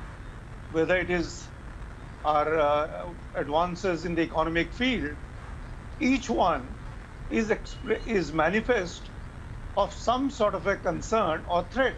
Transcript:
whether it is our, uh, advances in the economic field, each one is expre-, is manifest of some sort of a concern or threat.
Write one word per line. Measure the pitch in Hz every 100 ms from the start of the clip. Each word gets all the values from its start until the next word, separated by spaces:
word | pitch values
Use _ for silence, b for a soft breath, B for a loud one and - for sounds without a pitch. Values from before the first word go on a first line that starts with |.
| - - - - - - -
whether | 160 160 180
it | 175 180
is | 147 - - - - - - - - -
our, | 151 151 151 160
uh, | 147 147 156 175 180 170 - 190
advances | 143 151 180 170 190 165 175
in |
the | 170
economic | 160 156 160 165 160 -
field, | 254 214 143 147 - - - - - - - -
each | 247 269 -
one | - 190 147 120 - - - - - -
is | 226 214
expre-, | 208 - - - - -
is | 208 147
manifest | 160 156 214 220 240 175 - - - - - - - - -
of | 196
some | - - 254 269
sort | - 208
of | 190 190
a | 190
concern | 190 165 - 220 185 160 -
or | 175 170
threat. | 240 254